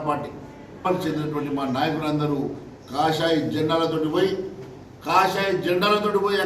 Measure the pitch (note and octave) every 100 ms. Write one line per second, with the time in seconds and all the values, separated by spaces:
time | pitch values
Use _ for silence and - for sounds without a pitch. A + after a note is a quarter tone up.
0 | D3+ C#3 B2 - - - - - F#3 -
1 | D#3+ D3+ D3 D3 C#3 C3+ C3 B2+ D#3 D3+
2 | D3+ D3+ D3 C#3 A#2+ - - - - C3+
3 | D#3+ - E3 D#3+ D3+ D3+ D#3 E3 E3 D#3
4 | D#3 F3 F#3+ - - - - - - -
5 | D3+ F3 F#3+ G3 G3 F3+ D#3+ F3+ G#3 G#3
6 | G#3 G3 G3+ G3